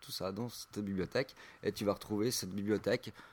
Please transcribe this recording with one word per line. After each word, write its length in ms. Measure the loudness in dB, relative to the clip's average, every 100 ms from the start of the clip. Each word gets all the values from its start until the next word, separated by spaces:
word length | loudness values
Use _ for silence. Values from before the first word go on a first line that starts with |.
tout 100 | -8
ça 200 | -4 -2
dans 160 | -2 -4
cette 300 | -6 -8 -4
bibliothèque, 580 | 0 0 2 0 -2 -6 -18 -4
et 80 | -2
tu 140 | 2
vas 80 | 2
retrouver 380 | 2 2 2 2
cette 240 | 0 -2
bibliothèque, 580 | 0 2 2 4 2 0 -14 -18